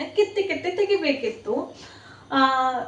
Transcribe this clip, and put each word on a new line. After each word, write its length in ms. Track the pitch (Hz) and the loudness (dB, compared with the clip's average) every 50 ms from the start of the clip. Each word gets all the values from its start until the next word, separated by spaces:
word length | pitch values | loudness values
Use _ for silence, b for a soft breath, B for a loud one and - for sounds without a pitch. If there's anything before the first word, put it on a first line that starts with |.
| 311 311 - | -8 -4 2
ಕಿತ್ತಿ 280 | 403 415 - - 415 - | 2 2 2 2 -2 -2
ಕಿತ್ತಿ 280 | - 311 285 - 359 | -2 -2 -2 -2 -4
ತೆಗಿಬೇಕಿತ್ತು. 1040 | 359 381 403 392 403 349 320 285 277 - 240 214 - - - 208 233 285 - - B B B B B B B B B B B B | 0 0 2 2 2 2 2 0 0 0 -2 -4 -6 -6 -4 -4 -2 -2 -4 -6 B B B B B B B B B B B B
ಆ, 60 | 269 269 269 269 262 262 262 262 254 240 214 | 2 2 4 4 4 2 2 0 0 -2 -6